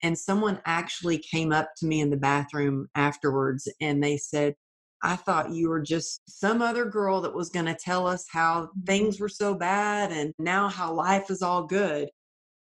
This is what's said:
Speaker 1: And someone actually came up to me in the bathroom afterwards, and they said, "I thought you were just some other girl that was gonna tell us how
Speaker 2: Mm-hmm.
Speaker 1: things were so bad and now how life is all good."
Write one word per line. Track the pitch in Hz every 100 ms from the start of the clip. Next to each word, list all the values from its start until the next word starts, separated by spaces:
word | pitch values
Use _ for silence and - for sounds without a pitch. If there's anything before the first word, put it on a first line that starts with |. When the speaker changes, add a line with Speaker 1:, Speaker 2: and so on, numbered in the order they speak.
Speaker 1:
And | 170 165
someone | - 202 214 196 165
actually | 165 175 - 170 160
came | - 160 160
up | 156 156 -
to | 160
me | 156
in | 147
the | 143
bathroom | 139 143 139 147 143 135 135 147
afterwards, | 143 143 147 135 135 131 - -
and | 151 143
they | 147 143
said, | - 151 147 143 _ _ _ -
"I | 165 180
thought | - 165 151
you | 165 165
were | 165
just | 147 165 - - -
some | - 202 233
other | 233 240 226
girl | 208 196 190
that | 170 160
was | 170
gonna | 180 165 160
tell | 180 185 180
us | 180 -
how | 165 165 170 160 190
Speaker 2:
Mm-hmm. | 185
Speaker 1:
things | 196 214 190
were | 202
so | - 208 180
bad | 175 202 208 208 196
and | 156 151 156
now | 170 190 202
how | 185 165
life | 165 175 196 196
is | 185
all | 180 180 156
good." | 190 190 147 143 - _ _ _ _